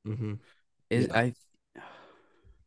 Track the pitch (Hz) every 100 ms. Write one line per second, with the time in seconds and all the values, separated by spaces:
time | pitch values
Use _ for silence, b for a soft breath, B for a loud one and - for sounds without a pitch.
0 | 107 110 107 104 - _ _ _ - 120
1 | 127 113 120 - _ _ _ - b b
2 | b b b b b b